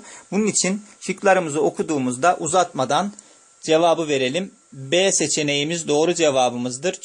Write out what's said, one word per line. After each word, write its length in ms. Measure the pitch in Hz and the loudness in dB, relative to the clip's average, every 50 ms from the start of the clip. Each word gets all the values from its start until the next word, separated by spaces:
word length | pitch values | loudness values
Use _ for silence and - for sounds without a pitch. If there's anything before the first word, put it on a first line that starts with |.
| - - - - - - | -4 -16 -20 -20 -12 -6
Bunun 160 | 170 202 220 202 | -4 -2 -2 0
için 380 | - - - 180 196 208 208 - - - | 0 0 0 -2 -2 -4 -6 -12 -20 -14
şıklarımızı 600 | - - 185 - 202 196 185 190 170 156 139 156 | -8 -8 -6 0 2 4 4 4 2 -2 -2 0
okuduğumuzda 760 | 143 - - - 185 156 156 139 127 127 123 123 151 175 - - | 0 0 -2 -2 -4 -2 -2 -2 -2 -2 -2 0 2 2 2 2
uzatmadan 760 | 170 151 170 185 175 175 - 147 127 113 143 160 190 208 208 - - - - _ _ _ _ _ | -2 0 2 2 2 2 0 -4 -2 0 0 0 -2 -2 -6 -12 -20 -20 -20 _ _ _ _ _
cevabı 460 | - 156 156 160 175 170 160 160 165 147 | -2 2 2 4 4 4 2 2 0 -2
verelim. 440 | 147 135 131 127 139 175 196 190 - _ _ _ - | -2 0 0 0 -2 -4 -6 -8 -12 _ _ _ -18
B 380 | 139 135 135 165 180 190 196 | -14 -8 -2 0 2 2 2
seçeneğimiz 760 | 185 - 180 143 - 156 151 143 143 143 143 156 170 170 - 147 | 2 0 0 -2 -2 -2 -2 0 0 0 -2 -2 -4 -4 -2 0
doğru 260 | 147 147 160 170 175 | 2 2 2 2 2
cevabımızdır. 840 | 170 160 151 131 131 123 123 120 120 123 127 123 131 151 185 180 - | 2 2 2 4 4 2 2 0 -2 -6 -6 -6 -6 -6 -6 -6 -6